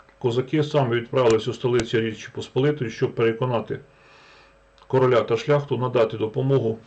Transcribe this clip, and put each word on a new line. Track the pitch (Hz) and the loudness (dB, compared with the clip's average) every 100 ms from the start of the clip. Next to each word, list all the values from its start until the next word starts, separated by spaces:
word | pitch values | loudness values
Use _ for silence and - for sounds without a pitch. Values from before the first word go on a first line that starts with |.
| _ _ | _ _
козаки | 120 120 131 156 | -2 -2 -2 -2
саме | 143 147 123 120 | 0 0 0 -2
відправились | 117 131 120 110 123 | -2 2 4 2 0
у | |
столиці | 110 123 120 113 113 | -4 0 0 0 -2
Річі | 113 104 - - | -2 -6 -12 -12
Посполитої, | - 127 147 147 113 | -6 0 0 0 -6
щоб | - 123 - | -4 -4 0
переконати | 113 110 127 117 107 - - _ - - - - _ _ _ _ - | 0 0 -2 -2 -4 -10 -12 _ -20 -20 -20 -20 _ _ _ _ -2
короля | 131 127 117 | 2 4 4
та | 110 113 | 2 -2
шляхту | - 143 - 117 | 2 0 0 -4
надати | 123 120 110 110 | 0 2 0 0
допомогу | 110 131 131 135 113 110 | -4 -2 0 2 0 -4